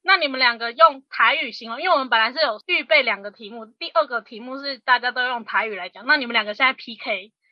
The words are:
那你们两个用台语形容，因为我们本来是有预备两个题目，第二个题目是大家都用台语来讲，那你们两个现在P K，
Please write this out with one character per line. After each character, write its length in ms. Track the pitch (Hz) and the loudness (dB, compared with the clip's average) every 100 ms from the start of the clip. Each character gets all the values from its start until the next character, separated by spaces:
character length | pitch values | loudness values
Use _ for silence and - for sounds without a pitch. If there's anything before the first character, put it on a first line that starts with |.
那 140 | - 381 | 0 2
你 120 | 294 | 2
们 100 | 262 | 0
两 200 | 254 233 | 0 0
个 140 | 233 | -4
用 300 | 240 320 269 _ | 4 4 4 _
台 240 | - 233 | 0 2
语 180 | 294 269 | 2 -4
形 160 | - 226 | -8 -10
容， 100 | 240 | -4
因 80 | 359 | 0
为 40 | |
我 60 | 311 | 2
们 100 | 262 | 2
本 120 | 226 | 2
来 120 | 220 | 2
是 60 | 269 | 2
有 220 | 285 214 - | 0 -2 -2
预 180 | 339 | -2
备 180 | 285 311 | 2 2
两 180 | 240 196 | 2 -2
个 100 | 202 | -6
题 200 | 202 208 | -14 -16
目， 160 | 233 220 | -14 -16
第 240 | - 330 | -14 -2
二 160 | 330 294 | 0 0
个 140 | 240 | -2
题 200 | 202 220 | -8 -16
目 180 | 247 269 | -12 -10
是 160 | 277 254 | -8 -6
大 200 | - 247 | 0 2
家 120 | 247 | 2
都 120 | 247 | -2
用 220 | 247 240 | -2 -2
台 220 | 226 196 220 | -2 -2 -2
语 80 | |
来 140 | 190 180 | -6 -10
讲， 180 | 185 240 | -10 0
那 100 | 294 | 0
你 80 | 240 | 2
们 60 | |
两 120 | 233 | -2
个 100 | 208 | -2
现 120 | 208 262 | 0 0
在 60 | |
P 240 | 262 - 220 | 0 -10 -12
K， 360 | 262 196 208 _ _ | -6 -6 -6 _ _